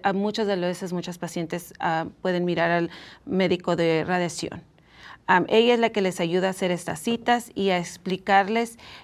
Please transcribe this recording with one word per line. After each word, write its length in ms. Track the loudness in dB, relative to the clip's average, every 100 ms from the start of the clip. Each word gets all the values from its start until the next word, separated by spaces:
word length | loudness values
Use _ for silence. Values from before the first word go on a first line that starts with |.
a 100 | 0
muchas 340 | 0 -2 -2 -2
de 100 | 0
las 140 | -2
veces 220 | -4 -6
muchas 260 | -6 -8 -10
pacientes, 540 | -8 -6 -6 -6 -10 -6
ah, 280 | -2 -2 -4 -6
pueden 220 | -2 0
mirar 280 | 0 0 2
al 180 | 2 -2 -6 -20 -18
médico 520 | -4 0 2 0 0 0
de 260 | 2 2
radiación. 600 | 0 -2 -2 -6 -10 -10 -16 _ _ -20 -20 -8 2
Am, 180 | 2 6
ella 280 | 4 6 4
es 40 |
la 120 | 2
que 100 | 2
les 180 | -2 -2
ayuda 280 | -2 0 0
a 40 |
hacer 200 | -2 -2
estas 280 | -2 -4 -6
citas 520 | -4 -2 0 0 -2 -2
y 140 | 0
a 80 | 0
explicarles 1000 | -2 -8 -6 -4 4 4 4 0 -2 -6 -20 -20